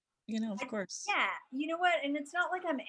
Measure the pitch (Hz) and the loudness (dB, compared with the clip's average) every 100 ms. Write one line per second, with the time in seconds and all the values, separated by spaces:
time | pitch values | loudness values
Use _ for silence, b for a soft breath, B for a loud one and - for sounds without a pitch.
0 | _ _ - 220 226 202 262 214 185 - | _ _ -6 -2 -2 -2 -4 -4 -4 -6
1 | - 381 214 170 - 262 302 330 359 330 | 0 2 2 0 -6 -4 -2 2 4 4
2 | 277 294 285 339 339 359 359 277 | 2 -2 -2 0 0 0 0 -2